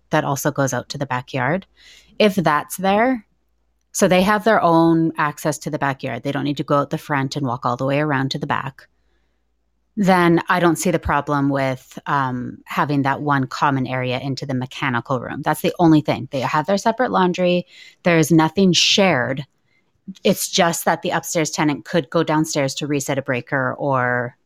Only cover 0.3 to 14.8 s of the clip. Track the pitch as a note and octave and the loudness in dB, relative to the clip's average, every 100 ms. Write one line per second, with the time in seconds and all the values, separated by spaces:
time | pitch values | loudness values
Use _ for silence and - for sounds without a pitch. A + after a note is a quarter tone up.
0.3 | C#3 D3+ C#3 C3+ B2 - C#3+ C#3 B2 - | -2 -2 0 -2 -2 -8 -8 -6 -6 -4
1.3 | C3+ B2+ F3+ - _ - - _ _ G#3+ | -4 -2 -2 -6 _ -20 -20 _ _ 2
2.3 | G3 D#3+ D3 - - F#3+ G3+ B3 B3+ - | 2 2 0 -2 -4 0 2 2 0 -6
3.3 | _ _ _ _ _ _ - F#3 F#3 F#3+ | _ _ _ _ _ _ 0 4 4 4
4.3 | G#3+ G3 F3+ E3+ E3 E3 E3 E3 D#3+ D3+ | 2 2 2 4 4 6 4 2 0 -2
5.3 | - D#3+ D3 E3 C#3+ C#3 C3+ C3 A#2+ C#3 | -2 -4 -4 -6 -4 -2 -4 -6 -6 -4
6.3 | C#3 C#3 C#3+ D3 D3 C#3 D#3 - C#3+ C3 | -4 -4 -4 0 0 0 -6 -4 -2 -2
7.3 | D3 C3+ A#2+ B2+ A#2+ C3 C#3 D3+ C3+ C3+ | -4 -4 -2 -4 -2 0 0 0 0 -2
8.3 | D3 D3 A2+ C#3 - - _ _ _ _ | -4 -4 -4 -4 -12 -20 _ _ _ _
9.3 | _ _ _ _ _ _ - F#3 F3+ E3+ | _ _ _ _ _ _ -2 2 4 6
10.3 | E3 - F#3 E3+ D#3+ F#3+ E3 - D3 C#3 | 4 2 2 2 2 0 -2 0 -2 0
11.3 | D3 C#3 C#3 C3+ B2+ - - - C#3+ C3 | 0 0 0 -2 -4 -10 -16 -4 -2 -2
12.3 | B2 B2 - - - D3 C#3+ C3+ A#2+ D3 | -4 -10 -14 -10 -4 0 0 0 -2 -2
13.3 | C#3 C3 - D3+ C3+ B2+ B2+ B2+ B2+ C3+ | -2 -2 -2 0 0 -2 -4 -4 -4 -4
14.3 | C3 C#3+ B2+ B2+ - | -8 -6 -6 -6 -4